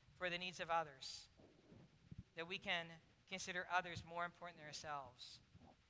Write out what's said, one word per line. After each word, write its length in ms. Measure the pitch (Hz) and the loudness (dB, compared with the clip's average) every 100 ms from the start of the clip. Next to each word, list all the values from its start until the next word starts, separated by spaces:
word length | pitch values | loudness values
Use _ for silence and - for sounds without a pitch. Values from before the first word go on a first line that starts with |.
| - - | -18 0
for 100 | 180 | 2
the 80 | 175 | 2
needs 220 | 180 175 | 0 0
of 100 | 165 | 6
others, 600 | 165 156 135 - - - - - - - - - - - - - 165 | 6 4 -2 -6 -6 -10 -18 -20 -20 -18 -16 -18 -16 -12 -10 -8 -4
that 100 | 170 | -2
we 100 | 190 | 0
can 280 | 202 175 165 165 - - - | 2 2 2 -8 -16 -20 -6
consider 360 | 190 190 180 - | -4 0 0 4
others 280 | 180 175 165 165 | 4 4 0 -2
more 160 | 170 | 0
important 360 | 175 - 175 165 | 0 -2 -10 -8
than 80 | 151 | -8
ourselves. 720 | 139 156 143 127 123 - - - - - - | -6 -2 -2 -4 -10 -12 -12 -16 -18 -18 -20